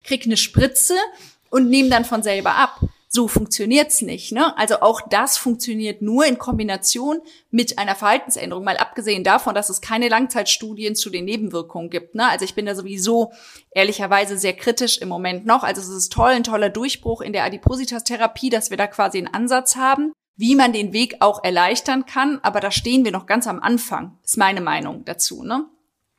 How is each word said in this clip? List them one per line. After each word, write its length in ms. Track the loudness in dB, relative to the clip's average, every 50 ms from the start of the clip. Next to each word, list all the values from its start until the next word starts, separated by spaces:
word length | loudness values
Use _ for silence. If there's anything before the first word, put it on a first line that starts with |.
| -6
krieg 180 | -4 -4 -2 0
eine 120 | 0 0
Spritze 580 | 0 0 2 2 4 4 4 2 2 2 2 2 0 0 -2 -6 -14 -20 -20 _ _ _ 0
und 200 | 2 4 4 6
nehme 200 | 6 4 4 6
dann 160 | 4 2 2
von 180 | 0 -2 -2 -2
selber 320 | -2 -2 0 0 0 2
ab. 240 | 2 2 0 0 -2 -4 -4 -4 _ _ -4
So 200 | 0 0 0 2
funktioniert's 720 | 0 -2 -2 -2 -4 -2 0 2 2 2 2 2 0 -2
nicht, 320 | -2 -2 -6 -10 -10 -6 -2
ne? 220 | 0 0 0 0
Also 240 | 0 0 0 2 4
auch 180 | 4 4 2 2
das 380 | -2 0 0 2 2 2 0
funktioniert 640 | -2 0 -2 -2 -2 -4 -6 -4 -4 -4 -4 -4 -4
nur 240 | -2 0 2 4 4
in 120 | 4 2
Kombination 840 | 0 -4 -4 -4 -2 -2 -2 -4 -2 -2 -2 -2 -2 -2 -2 -4 -4 -6 -10 -20 _ _ _
mit 300 | 0 0 0 0 -2 -4
einer 160 | -2 -2 -2
Verhaltensänderung. 720 | 0 2 2 2 2 0 -4 -6 -6 -6 -8 -8 -6 -4
Mal 100 | -2 0
abgesehen 480 | 0 -2 -2 -4 -6 -2 -2 -2 0 4
davon, 320 | 4 4 4 4 0 -2
dass 140 | -2 -2 -4
es 100 | -6 -6
keine 300 | -6 -4 -2 0 0 2
Langzeitstudien 840 | 2 2 2 0 -2 -2 0 0 0 -2 -2 -8 -10 -6 -6 -4 -4
zu 160 | -4 -4 -4
den 140 | -6 -6 -4
Nebenwirkungen 640 | -4 -4 -4 -4 -4 -4 -6 -8 -8 -10 -12 -10 -8
gibt, 260 | -8 -8 -8 -6 -4
ne? 120 | 0 0
Also 160 | 2 2 0 -2
ich 100 | -6 -6
bin 120 | -6 -4
da 100 | -4 -6
sowieso 560 | -6 -8 -10 -8 -4 0 2 2 2 2 0 -4 -16 -20 -20 -20 -20 _ _
ehrlicherweise 640 | 0 2 2 2 0 -2 0 2 2 2 2 2 -2
sehr 160 | -2 -2 -2 -2
kritisch 440 | -2 -2 -2 0 0 0 -2 -2
im 100 | -2 -4
Moment 380 | -6 -6 -6 -4 -4 -6 -2 2
noch. 180 | 4 4 4 4
Also 180 | 0 -4 -4
es 60 | -6
ist 240 | -8 -6 -6 -6 -4
toll, 200 | 0 2 4 4
ein 120 | 4 2 0
toller 260 | 0 0 0 0 0
Durchbruch 520 | -2 -2 -4 -6 -6 -6 -6 -6 -6 -6
in 100 | -6 -6
der 140 | -4 -2 -2
Adipositas-Therapie, 1040 | -4 -2 0 0 0 0 0 -6 -6 -6 -6 -6 -6 -2 0 0 0 0 0 -4 0
dass 220 | 0 0 -2 -2
wir 60 | -2
da 100 | -2 -4
quasi 320 | -2 0 0 0 0 0 -2
einen 140 | -6 -4 -4
Ansatz 440 | -2 -2 0 0 0 2 0 0
haben, 340 | 0 2 2 2 2 0 -4 -6 _ _ _ _
wie 200 | 0 2 4 6
man 180 | 6 6 6 4
den 180 | 0 -2 -2
Weg 240 | 0 0 0 0 2 4
auch 200 | 4 4 4 2 0
erleichtern 600 | 0 2 4 4 2 2 0 -2 -2 -2 -2 -2
kann. 320 | -4 -2 0 0 0 0 0 -2
Aber 160 | 0 0 0
da 120 | -2 -2
stehen 340 | -2 -2 0 2 4 4 4
wir 80 | 2 0
noch 120 | -4 -2
ganz 220 | 0 0 0 0
am 140 | -2 -4 -2
Anfang, 560 | -2 0 0 0 -2 -4 -8 -8 -8 -10 -16 _
ist 160 | -6 -4 0
meine 240 | 2 2 2 2 0
Meinung 440 | -2 -2 -2 -4 -4 -6 -10 -12 -12
dazu, 380 | -10 -6 -4 -4 -6 -6 -8 -8
ne? 220 | -6 -6 -6 -6 -8 _ _ _ _ _ _ _ _ _